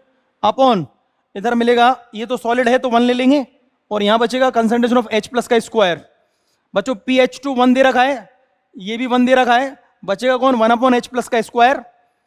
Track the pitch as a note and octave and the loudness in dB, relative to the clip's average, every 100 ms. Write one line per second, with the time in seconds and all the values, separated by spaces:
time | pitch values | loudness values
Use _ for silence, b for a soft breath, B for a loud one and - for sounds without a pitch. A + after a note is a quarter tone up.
0 | _ _ _ _ G#3 B3 C4 G3+ C3+ _ | _ _ _ _ -2 2 2 0 -4 _
1 | _ _ _ G3+ A3 A#3+ A#3 A#3+ A#3+ B3 | _ _ _ -8 -4 -2 0 2 2 0
2 | - G#3 A3+ B3 A#3 B3 A#3 B3+ B3+ A#3 | -8 -12 -8 -6 -4 -2 0 0 0 0
3 | B3 B3 B3+ C#4+ B3 _ _ _ - G#3 | 0 0 0 0 -2 _ _ _ -8 -2
4 | G3+ A3+ A#3 B3+ C4 A#3+ A3+ A#3+ A#3+ B3 | 0 0 0 0 0 0 0 0 0 0
5 | A3 G#3+ - A#3+ - A#3 - A3+ F#3 D#3 | 0 -4 -4 -6 -2 -2 -2 0 0 -2
6 | - _ _ _ _ _ _ G3 C4 A3+ | -10 _ _ _ _ _ _ -6 -4 -6
7 | - B3+ B3+ - C#4 B3 B3+ B3+ C4+ B3+ | -2 0 0 -2 -6 0 2 4 2 2
8 | C4 C4 F#3 _ _ _ _ A#3+ F#3+ A3+ | 0 -2 -10 _ _ _ _ -16 -10 -6
9 | B3+ B3 B3 B3+ B3 A#3+ C4+ - _ _ | -2 0 2 2 2 0 -2 -10 _ _
10 | F3+ G3 B3+ B3+ C4 A#3+ A3 A#3 B3+ A#3+ | -8 -4 -2 0 2 2 2 2 2 0
11 | - B3 - A#3 G#3+ A#3+ A#3+ D4+ - _ | -2 -8 -4 -4 -2 2 2 2 -6 _
12 | _ _ | _ _